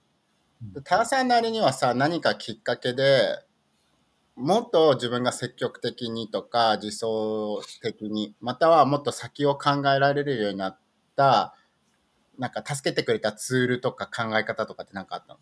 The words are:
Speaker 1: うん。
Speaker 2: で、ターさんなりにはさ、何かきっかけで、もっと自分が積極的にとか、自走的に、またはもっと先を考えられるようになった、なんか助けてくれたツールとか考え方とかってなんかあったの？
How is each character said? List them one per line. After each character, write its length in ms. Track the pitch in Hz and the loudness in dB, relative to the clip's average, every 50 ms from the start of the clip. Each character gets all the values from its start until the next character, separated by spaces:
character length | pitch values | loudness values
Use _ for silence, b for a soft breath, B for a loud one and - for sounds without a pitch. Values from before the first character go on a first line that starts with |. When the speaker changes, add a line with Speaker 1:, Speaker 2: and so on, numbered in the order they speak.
| _ _ _ _ _ _ _ _ _ _ _ - | _ _ _ _ _ _ _ _ _ _ _ -18
Speaker 1:
う 40 | 117 | -18
ん。 60 | 101 92 | -14 -14
Speaker 2:
で、 80 | 143 | -10
タ 160 | 139 - 180 | -4 0 0
ー 80 | 208 233 | 0 2
さ 180 | - 269 262 254 | 2 0 0 2
ん 40 | |
な 140 | 247 240 233 | 4 2 2
り 100 | 226 226 | 2 0
に 80 | 226 220 | 0 2
は 140 | 196 139 131 | 2 2 2
さ、 220 | - 143 123 120 | 2 0 0 2
何 260 | 123 139 156 175 156 | 2 0 0 0 0
か 140 | - 113 104 | 0 0 -2
き 180 | - - - 110 | -2 -6 -14 -14
っ 60 | - | -10
か 180 | - - 120 | -6 -6 -6
け 160 | - - 127 120 | -4 -4 -4 -2
で、 460 | 127 135 139 135 127 104 85 - - - _ _ _ _ _ _ _ _ _ _ _ _ _ _ _ _ _ _ | 2 4 4 6 6 4 2 0 -4 -10 _ _ _ _ _ _ _ _ _ _ _ _ _ _ _ _ _ _
も 240 | - 123 151 190 226 | -4 0 2 2 2
っ 80 | 240 - | 2 2
と 240 | - 165 160 156 131 | 4 4 6 6 4
自 160 | - 123 117 | 4 0 -2
分 140 | 120 120 123 | -2 -2 -2
が 100 | 123 - | -2 -2
積 200 | - 127 117 - | -4 -6 -10 -8
極 240 | - 131 117 - - | -6 -6 -6 -6 -6
的 300 | - 120 107 - 123 113 | -8 -8 -8 -8 -8 -8
に 200 | 113 113 113 107 | -8 -8 -8 -6
と 140 | - 98 - | -8 -8 -6
か、 340 | - - 120 117 110 107 101 | -2 0 2 2 2 2 0
自 100 | 107 107 | -2 -8
走 680 | 107 - 117 113 110 110 107 107 107 110 107 104 104 - - - - - | -8 -6 -4 -4 -2 -2 -2 -2 -4 -4 -4 -4 -6 -8 -10 -12 -14 -10
的 280 | - 113 104 - 107 104 | -10 -10 -8 -8 -8 -6
に、 240 | 107 107 110 107 - _ | -4 -4 -6 -6 -8 _
ま 160 | 117 120 120 | -8 -8 -2
た 140 | - 165 165 | 2 4 4
は 160 | 165 156 135 | 6 6 6
も 120 | 131 147 | 4 2
っ 60 | 143 143 | -2 -2
と 80 | 120 | -4
先 340 | - - - - - - 143 | -6 -6 -8 -12 -6 -2 0
を 120 | 143 139 | 0 0
考 220 | 139 - 147 143 143 139 139 | 0 0 0 0 2 2 2
え 100 | 139 139 | 2 4
ら 140 | 139 143 143 | 4 2 2
れ 100 | 143 143 | 0 -2
る 180 | 143 135 113 | -2 -2 -2
よ 80 | 104 101 | -2 -2
う 20 | 101 | -2
に 40 | |
な 120 | 98 95 95 | -4 -6 -6
っ 100 | - _ _ _ _ _ _ _ _ | -8 _ _ _ _ _ _ _ _
た、 360 | - 139 139 120 104 85 - b b b b b b _ _ _ _ _ _ _ _ _ _ _ | 4 4 6 6 4 2 0 b b b b b b _ _ _ _ _ _ _ _ _ _ _
な 100 | - 127 | -10 -10
ん 40 | 120 | -8
か 120 | - 107 107 | -8 -8 -8
助 260 | - 143 139 - 180 | -8 -6 -4 -4 -4
け 40 | - | -2
て 80 | 170 - | -2 0
く 80 | - | 0
れ 80 | 113 107 | 0 0
た 140 | - 107 107 | 0 -4 -4
ツ 240 | - - - 127 | -4 -6 -2 0
ー 100 | 127 127 | 0 2
ル 140 | 123 123 123 | 0 0 -2
と 100 | - 123 | -2 -4
か 160 | - - 98 | -6 -6 -10
考 280 | - - - 117 110 107 107 | -8 -6 -6 -4 -2 -2 -2
え 60 | 107 | -2
方 200 | 113 110 - 107 | -2 -4 -4 -6
と 100 | - 95 | -6 -8
か 80 | - 92 | -16 -16
っ 40 | |
て 60 | _ 98 | _ -14
な 100 | 98 95 | -14 -12
ん 20 | |
か 100 | - 87 | -12 -12
あ 40 | 90 | -14
っ 60 | _ | _
た 60 | - - | -16 -20
の？ 60 | _ | _